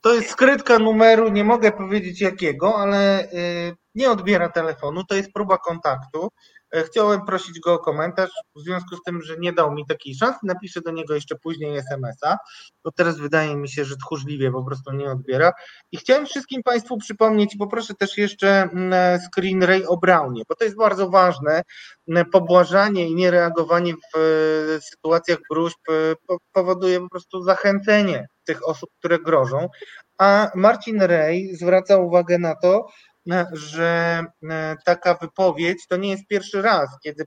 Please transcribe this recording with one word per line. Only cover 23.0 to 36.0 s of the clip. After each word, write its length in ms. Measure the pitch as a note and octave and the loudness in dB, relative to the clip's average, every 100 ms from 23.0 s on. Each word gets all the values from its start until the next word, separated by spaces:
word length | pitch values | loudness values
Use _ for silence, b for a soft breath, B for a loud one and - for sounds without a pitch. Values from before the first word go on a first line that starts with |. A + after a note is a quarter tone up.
| E3 | -2
i 60 | E3 | 0
niereagowanie 800 | F3+ F3 E3+ E3 E3 E3+ F3 | 2 4 2 -2 0 0 0
w, 240 | D#3+ - D#3+ | -6 -6 0
e, 640 | D#3+ D#3 D#3 D#3 D#3 D#3 | 2 2 2 0 -2 -4
sytuacjach 580 | - _ D#3+ E3+ E3 E3 - | -8 _ 0 0 0 -4 -2
gróźb, 280 | D#3 E3+ - - | -4 -4 -6 -4
e, 260 | D#3+ D#3+ D#3+ - | 0 0 -4 -6
po-, 100 | F3+ _ | -8 _
powoduje 460 | F#3+ F3+ F3+ F#3 F3+ | -2 0 0 0 -2
po 100 | F3+ | -4
prostu 340 | F3+ _ F#3 | -14 _ -4
zachęcenie 840 | F3+ F#3+ G3+ G3 G3+ G#3 G3+ C3+ - _ - | 0 2 2 0 2 2 2 -4 -8 _ -8
tych 220 | - - | -6 -6
osób, 220 | D#3 - _ | -6 -12 _
które 200 | E3+ E3+ | -2 0
grożą. 480 | E3 D#3 B2 C3+ F3 B B B _ - | 2 2 2 -2 -6 B B B _ 2
A 340 | G3 G3+ G#3 F#3 | 6 6 2 4
Marcin 460 | G#3 A#3+ A#3 G#3+ | 4 4 -2 0
Rej 540 | F#3 E3+ D#3 F3 F#3+ F3 | 2 2 2 -2 -6 -4
zwraca 420 | F3 F#3 F#3+ G3 | 2 2 4 4
uwagę 400 | F3 F3+ E3+ F3 | 6 2 2 0
na 180 | E3+ D#3 | 0 0
to, 320 | F3+ G3+ - B B _ F3 | 2 2 0 B B _ -4
e, 160 | F3+ F3 | -2 -2
że, 720 | D#3 D3+ D3+ E3+ E3+ E3+ E3 E3+ _ D#3 | -8 -10 -2 0 0 0 -2 -6 _ -10
e, 240 | D#3+ D#3 D#3 - | -8 -6 -4 0
taka 280 | F3 F3+ | 2 2
wypowiedź 760 | F3 E3 - F#3+ D#3 E3+ F3+ - | 0 -4 0 0 2 -4 -4 -4
to 100 | |
nie 120 | F3+ | -4